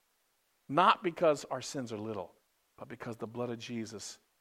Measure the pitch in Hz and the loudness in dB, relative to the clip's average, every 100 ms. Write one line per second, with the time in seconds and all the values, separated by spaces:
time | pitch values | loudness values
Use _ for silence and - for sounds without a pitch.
0 | _ _ _ _ _ _ - 147 196 - | _ _ _ _ _ _ 0 4 6 6
1 | 185 156 165 139 - 131 - 147 117 107 | 0 4 4 4 0 -6 -4 -6 -4 -6
2 | 107 107 85 _ _ _ _ - 127 117 | -4 -4 -6 _ _ _ _ -16 -14 -10
3 | 123 110 110 120 123 117 113 117 104 107 | -8 -8 -8 -4 -4 -6 -6 -6 -6 -8
4 | - - _ _ | -12 -14 _ _